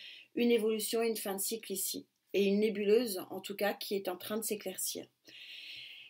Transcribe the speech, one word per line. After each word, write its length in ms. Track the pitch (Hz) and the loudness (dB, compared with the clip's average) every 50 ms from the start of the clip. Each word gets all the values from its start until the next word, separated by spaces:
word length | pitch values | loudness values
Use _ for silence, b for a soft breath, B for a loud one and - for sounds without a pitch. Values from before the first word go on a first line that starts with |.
| B B B B B B - | B B B B B B 0
une 160 | 240 240 240 | 4 6 6
évolution, 500 | 240 220 208 220 220 214 214 - 233 226 | 6 6 4 4 2 2 0 0 2 2
une 140 | 233 226 214 | 2 2 0
fin 200 | - - 202 196 | 0 -2 -4 -4
de 60 | 196 | -2
cycle 300 | - - 226 220 - - | -2 -2 -4 -4 -4 -6
ici, 340 | 190 196 - - - - - _ _ _ _ _ - | -4 -4 -2 -4 -4 -6 -10 _ _ _ _ _ 2
et 100 | 190 202 | 4 4
une 160 | 196 196 208 | 6 6 4
nébuleuse, 640 | 214 220 196 208 208 202 214 247 254 214 185 180 - - | 4 2 2 2 4 6 6 6 6 2 -2 -6 -6 -8
en 100 | 190 185 | -8 -8
tout 160 | - - 196 | -8 -6 -4
cas, 180 | - 202 208 240 | -2 0 0 0
qui 220 | - - - 208 | -2 -2 -2 -2
est 140 | 196 196 185 | -2 0 -2
en 80 | 180 | -4
train 180 | 180 - - 214 | -4 -4 -4 -4
de 80 | 220 220 | -2 -2
s'éclaircir. 640 | - 214 208 - 190 185 - - - - 165 - - _ _ B B B B B B B B B B B B B B B B B | -2 -4 -4 -4 -6 -6 -4 -4 -4 -4 -6 -10 -12 _ _ B B B B B B B B B B B B B B B B B